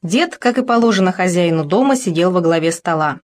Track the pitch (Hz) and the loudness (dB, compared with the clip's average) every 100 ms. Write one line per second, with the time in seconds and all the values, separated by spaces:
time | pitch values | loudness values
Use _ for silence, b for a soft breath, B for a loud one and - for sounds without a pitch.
0 | 170 220 349 - 240 247 254 233 233 196 | -2 -2 -2 -2 -2 -2 0 2 2 2
1 | 185 180 180 175 175 165 147 185 262 262 | 0 0 -2 0 0 0 0 0 2 0
2 | 202 160 175 185 165 165 165 165 - 160 | -2 0 0 2 2 0 0 -4 -4 -2
3 | 151 139 | -2 -4